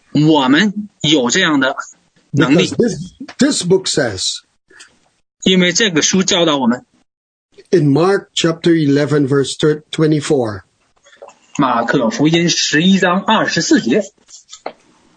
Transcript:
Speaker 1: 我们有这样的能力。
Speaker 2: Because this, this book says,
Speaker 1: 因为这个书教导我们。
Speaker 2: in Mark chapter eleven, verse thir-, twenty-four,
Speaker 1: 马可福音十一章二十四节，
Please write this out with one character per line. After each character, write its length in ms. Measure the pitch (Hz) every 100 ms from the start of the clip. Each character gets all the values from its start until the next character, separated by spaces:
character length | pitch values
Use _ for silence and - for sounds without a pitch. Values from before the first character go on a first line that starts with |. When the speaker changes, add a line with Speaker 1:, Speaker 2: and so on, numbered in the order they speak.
| _
Speaker 1:
我 360 | 143 151 156 131
们 400 | 147 214 190 - _
有 300 | 147 151 120
这 100 | 185
样 200 | 180 151
的 160 | 135 - - - _ _ _
能 280 | 139 151 160
力。 100 | 190
Speaker 2:
Because 80 | -
this, 380 | 233 160 180 - - -
this 240 | 277 -
book 240 | 175 185 -
says, 540 | - 127 95 - - - _ _ - - _ _ _ _ _
Speaker 1:
因 160 | 180 185
为 120 | 175
这 180 | 170 226
个 120 | 160
书 200 | 139 185
教 220 | 190 196
导 140 | 170 143
我 80 | 120
们。 180 | 123 - _ _ _ _ _ _ - -
Speaker 2:
in 200 | 180 151
Mark 380 | 139 180 196 196
chapter 400 | - 170 165 175
eleven, 520 | 165 147 139 147 147 135
verse 300 | 139 135 -
thir-, 260 | 156 151 -
twenty-four, 720 | - 156 156 143 147 113 104 - _ _ _ _ _ - - _ -
Speaker 1:
马 260 | 131 120
可 260 | 120 151 117
福 180 | - 151
音 200 | 165 170
十 340 | - - 147
一 160 | 180 190
章 240 | 185 196
二 260 | - 220 143
十 140 | -
四 180 | - 311
节， 220 | 110 170 - - _ - _ - - - _ _ _